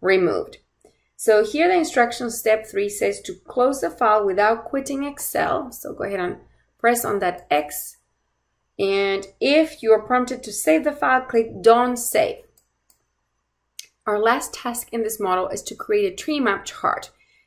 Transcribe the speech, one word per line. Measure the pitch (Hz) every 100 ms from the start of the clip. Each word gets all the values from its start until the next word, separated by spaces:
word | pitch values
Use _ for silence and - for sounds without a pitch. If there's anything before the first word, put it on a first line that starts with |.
removed. | 185 190 175 92 - - _ _ _ _ _
So | - - 214
here | 214 294 349
the | 359
instruction | 311 262 240 - 240
step | 233 220 220 -
three | 196 202
says | 202 202 202
to | - 180 -
close | - 254 277
the | 330
file | - 226 214
without | 202 185 208 226
quitting | - 277 269 277
Excel. | 285 285 - - 160 - 254
So | - -
go | -
ahead | 190 196
and | 180 - _ _ _ _
press | 233 240
on | 240 202
that | 185 175 -
X. | 269 302 - - - _ _ _ _ _ _ _ -
And | 196 196 196 196 - -
if | 262 302 311 -
you | 220
are | 214
prompted | 208 254 247 247
to | 220
save | 202 - 311
the | 294
file, | 285 285 262
click | 254 233 226 208
Don't | 214 233 247 240
Save. | - - 214 - - _ _ _ _ _ _ _ _ _ _ _ _ - - _ -
Our | 208
last | 220 262 -
task | - 247 233 -
in | 233
this | 220 220
model | 196 185 185
is | 208
to | - -
create | - 208 196
a | 185
tree | - 294
map | 233 196
chart. | - - - - - _ _ _